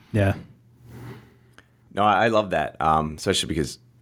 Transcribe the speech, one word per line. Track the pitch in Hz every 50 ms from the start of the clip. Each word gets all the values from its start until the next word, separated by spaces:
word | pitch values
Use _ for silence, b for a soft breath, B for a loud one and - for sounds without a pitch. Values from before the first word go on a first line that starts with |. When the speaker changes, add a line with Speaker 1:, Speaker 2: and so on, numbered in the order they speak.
| b b
Speaker 1:
Yeah. | b 107 98 98 98 - - - - _ _ _ _ _ B B B B B B B B B B B B B B B B B B B B B B -
Speaker 2:
No, | 98 101
I, | 107 101 92 110
I | 113
love | 110 107 107 92
that. | 87 80 73 - - -
Um, | 71 80 78 78 78 78 76 -
especially | - 101 92 - - 62
because | 78 80 71 64 - - _ _ _ _